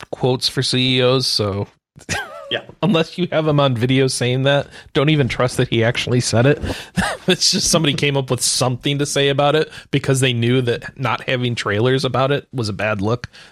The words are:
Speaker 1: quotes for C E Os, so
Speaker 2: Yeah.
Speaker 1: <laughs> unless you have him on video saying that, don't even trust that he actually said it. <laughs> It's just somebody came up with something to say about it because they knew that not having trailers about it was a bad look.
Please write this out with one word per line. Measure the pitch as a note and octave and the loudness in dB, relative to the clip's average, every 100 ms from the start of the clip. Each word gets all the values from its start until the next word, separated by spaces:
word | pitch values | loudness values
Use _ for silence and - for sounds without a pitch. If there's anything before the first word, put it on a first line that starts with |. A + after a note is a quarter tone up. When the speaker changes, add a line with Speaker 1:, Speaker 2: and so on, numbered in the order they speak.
| - | -14
Speaker 1:
quotes | - B2+ B2+ - | -2 0 0 -2
for | - | -2
C | B2+ B2+ B2+ B2+ | -2 0 2 2
E | |
Os, | B2 C3 B2+ | 4 2 0
so | - G#2 G2+ G2+ _ _ - - G5+ F#5+ - - | 0 -2 -2 -6 _ _ -20 -10 -8 -8 -14 -8
Speaker 2:
Yeah. | - - | -8 -8
Speaker 1:
<laughs> | - | -4
unless | E3 D#3+ E3 - | 0 2 0 -2
you | F3 | -2
have | D#3 D#3 | 0 2
him | C#3+ | 2
on | C#3 A#2+ | 2 2
video | B2 C3 C3 | 2 2 2
saying | - B2 B2+ | 0 -2 0
that, | C3+ C#3+ - - - | 2 2 0 -12 -4
don't | D3+ C#3+ | 0 2
even | D3+ A#2+ | 4 2
trust | - - - | 0 -2 0
that | B2 | 0
he | A#2 | 2
actually | A2 - - B2+ | 2 0 0 0
said | - A2 C3 | 2 4 4
it. | D3 | 2
<laughs> | - - - - - - - | -2 -8 -6 -4 -4 -4 -2
It's | F3 - | 0 0
just | F#3+ - | 0 0
somebody | E3+ D3+ | 2 2
came | C3 D3 C#3 | 0 0 0
up | B2+ | -2
with | B2 | -2
something | - - B2+ B2 C#3+ C#3+ | -2 0 -2 -2 -4 -2
to | C#3+ | -2
say | C#3+ C#3 | 0 0
about | C#3 C#3+ | 2 2
it | D3+ D#3 - - | 2 -2 -8 -4
because | C#3+ - C3+ | -4 0 2
they | C3 | 2
knew | A#2+ A#2 C3 | 2 2 2
that | A#2+ A#2 - - | 2 -2 -6 -6
not | B2 B2 - | -4 -4 -2
having | B2+ B2 | -2 -2
trailers | A#2 A2 G2+ B2+ C3 | -4 -2 0 2 2
about | C3 B2 C3+ | 0 0 0
it | C#3+ - | -2 -4
was | B2 G#2+ | -6 -6
a | |
bad | F#2+ G#2+ G#2+ | -4 -4 -2
look. | G2+ A#2+ - - - | -2 -4 -6 -20 -18